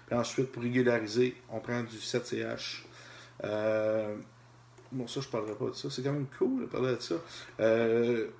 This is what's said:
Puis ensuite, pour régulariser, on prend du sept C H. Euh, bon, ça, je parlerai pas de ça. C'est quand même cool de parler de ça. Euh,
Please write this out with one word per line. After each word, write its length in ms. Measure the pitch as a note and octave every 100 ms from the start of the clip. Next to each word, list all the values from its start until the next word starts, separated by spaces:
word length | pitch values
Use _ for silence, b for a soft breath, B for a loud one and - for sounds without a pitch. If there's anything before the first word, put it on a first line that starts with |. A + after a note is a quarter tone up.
| B
Puis 80 |
ensuite, 380 | A#2+ A2+ - C3
pour 100 | A#2+
régulariser, 760 | A#2+ B2 A#2+ A#2 G#2+ A2+ B2 - -
on 100 | A2
prend 220 | A#2 A#2+
du 160 | A2+ A2
sept 280 | - B2 -
C 160 | A2
H. 420 | A2+ - - - - B B B B B
Euh, 720 | G#2 G#2+ A2 A2 G#2+ A2 G#2+ G#2 - - - - - - -
bon, 160 | C3 A#2+
ça, 140 | C#3+
je 80 | C3+
parlerai 260 | A#2 G#2+
pas 120 | G#2 B2
de 80 |
ça. 160 | - C#3+
C'est 120 | B2+
quand 100 | C3+
même 140 | D3 C3+ -
cool 240 | - C4
de 40 | -
parler 300 | - C3 A2+
de 40 |
ça. 140 | - E3 - B B B
Euh, 680 | A2+ A2+ A#2 A#2 A#2 A#2+ G#2+ -